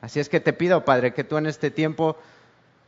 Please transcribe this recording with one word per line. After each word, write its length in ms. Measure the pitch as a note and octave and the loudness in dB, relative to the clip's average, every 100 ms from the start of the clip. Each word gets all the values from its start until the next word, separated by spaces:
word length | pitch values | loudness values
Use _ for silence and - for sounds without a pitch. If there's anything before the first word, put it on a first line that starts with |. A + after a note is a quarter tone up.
Así 180 | A#2+ D3 | -6 -6
es 80 | C#3+ | 0
que 120 | E3+ | 0
te 120 | - | 0
pido, 320 | - F3 F3 | 0 2 2
Padre, 300 | - C3 B2 | 4 2 2
que 100 | A#2+ | -2
tú 140 | C#3 D3+ | -4 -2
en 80 | D#3 | -4
este 240 | D3 D3 | -4 -6
tiempo 480 | C3+ D#3 D#3 D#3+ D#3 - - _ _ _ _ | -2 -2 0 -2 -2 -12 -20 _ _ _ _